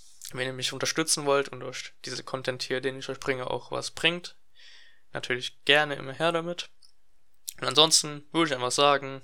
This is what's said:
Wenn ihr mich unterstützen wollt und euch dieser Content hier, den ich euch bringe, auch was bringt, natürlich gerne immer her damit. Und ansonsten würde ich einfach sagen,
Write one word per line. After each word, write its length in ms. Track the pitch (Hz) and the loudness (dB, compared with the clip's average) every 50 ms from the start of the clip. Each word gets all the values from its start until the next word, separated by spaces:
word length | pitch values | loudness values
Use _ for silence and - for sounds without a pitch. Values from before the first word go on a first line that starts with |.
| - - - - - - - | -20 -20 -18 -16 -14 -10 -6
Wenn 140 | 127 127 | -4 -4
ihr 60 | 131 131 | -4 -4
mich 200 | 127 123 - 139 | -4 -4 -4 -2
unterstützen 520 | 131 - - - - 160 156 - 160 147 | 0 -2 0 0 0 0 0 0 0 2
wollt 240 | 143 139 139 139 - | 4 4 4 2 0
und 140 | - 127 131 | -4 -10 -10
euch 300 | 131 123 - - - - - - | -10 -10 -10 -10 -12 -14 -12 -10
dieser 180 | 131 127 127 - | -10 -8 -8 -8
Content 400 | - - 135 135 - 127 123 - | -6 -6 -6 -4 -4 -4 -4 -4
hier, 180 | - 135 127 | -2 -2 -2
den 180 | 127 135 131 135 | -2 -2 -4 -4
ich 100 | 131 - | -6 -8
euch 100 | 135 127 | -8 -4
bringe, 300 | - 139 131 127 123 - | -2 -2 -2 -2 -2 -4
auch 220 | - 123 - - | -4 -4 -4 -6
was 200 | 135 127 123 - | -6 -6 -6 -6
bringt, 440 | - - - 160 175 175 175 - - - - - - - - - - - - - - - - - - | -2 0 2 2 2 0 -6 -10 -16 -18 -20 -20 -20 -20 -20 -18 -18 -20 -20 -20 -20 -20 -14 -12 -10
natürlich 500 | - - - 127 123 127 - - - - | -6 -4 -4 -4 -4 -4 -8 -12 -2 2
gerne 300 | - 139 151 151 147 139 | 4 6 6 4 2 -2
immer 180 | 139 139 135 131 | -6 -8 -8 -4
her 180 | - 160 165 | -2 0 0
damit. 380 | 170 165 165 175 175 175 - - - - - - - - - - - - - - - - - - - - | 0 0 -2 -4 -6 -8 -10 -14 -14 -20 -20 -20 -20 -20 -20 -20 -20 -20 -20 -20 -20 -16 -12 -12 -8 -4
Und 80 | 131 | -2
ansonsten 580 | 131 131 143 156 160 156 - - 151 147 143 147 - | 2 6 6 6 8 6 4 2 2 -6 -10 -8 -2
würde 180 | - 160 165 156 | 0 2 2 2
ich 60 | 139 | 2
einfach 160 | 127 123 123 | 0 0 0
sagen, 500 | - - 143 143 143 135 139 135 135 135 | 4 6 6 6 6 4 2 -4 -10 -10